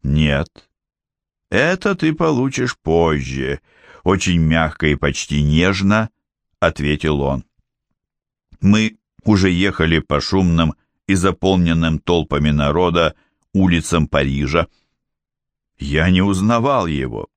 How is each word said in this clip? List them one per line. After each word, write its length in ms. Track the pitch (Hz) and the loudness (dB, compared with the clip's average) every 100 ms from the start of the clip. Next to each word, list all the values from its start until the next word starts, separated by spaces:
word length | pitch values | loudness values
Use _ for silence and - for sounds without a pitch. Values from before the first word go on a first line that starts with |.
"Нет, 460 | 67 73 76 71 71 - _ _ _ _ _ _ _ _ _ | 0 0 0 -2 -4 -12 _ _ _ _ _ _ _ _ _
это 440 | 104 151 185 208 | 0 0 0 -2
ты 180 | 185 160 | -2 -2
получишь 640 | 160 165 127 135 131 123 - | 0 -2 0 -2 -2 -6 -6
позже", 800 | 80 82 82 76 64 65 65 71 _ _ - - | -2 2 2 0 -4 -6 -6 -8 _ _ -20 -6
очень 340 | 87 95 - 87 | -2 0 0 2
мягко 480 | 78 80 78 - 78 | 2 2 0 -2 -2
и 80 | |
почти 480 | 71 71 71 - 73 | 0 -2 -4 -6 -2
нежно 680 | 73 78 90 95 98 107 110 _ _ _ _ _ | 0 2 2 0 0 0 -2 _ _ _ _ _
ответил 600 | 85 - 73 73 78 71 | -2 -2 -4 -2 -2 -2
он. 240 | 69 67 - _ _ _ _ _ _ _ _ _ _ - | -2 -4 -8 _ _ _ _ _ _ _ _ _ _ -2
Мы 380 | 190 107 110 - _ _ | 2 2 0 -6 _ _
уже 260 | - 101 95 | 2 4 4
ехали 480 | 87 98 - 82 80 | 2 0 0 0 0
по 220 | - 73 | 0 -4
шумным 540 | - 95 92 82 80 - _ _ - | 0 0 2 2 0 -4 _ _ -2
и 80 | |
заполненным 840 | 95 92 85 95 92 85 82 82 78 | 0 0 0 0 2 2 2 0 -2
толпами 520 | - 87 73 71 76 | 0 -2 0 -2 0
народа 640 | 73 71 78 90 85 80 - _ _ _ | 0 0 0 0 0 -2 -4 _ _ _
улицам 560 | 95 95 85 - 85 73 | 0 2 2 0 -2 0
Парижа. 600 | 76 69 67 67 82 82 _ _ _ _ _ _ _ _ _ _ _ | -2 -2 -2 -2 -2 -2 _ _ _ _ _ _ _ _ _ _ _
Я 320 | 69 73 85 | -4 0 2
не 120 | 92 | 2
узнавал 640 | 98 95 104 117 127 135 87 | 2 0 0 0 0 -2 -2
его. 420 | 71 65 55 50 | -4 -6 -10 -14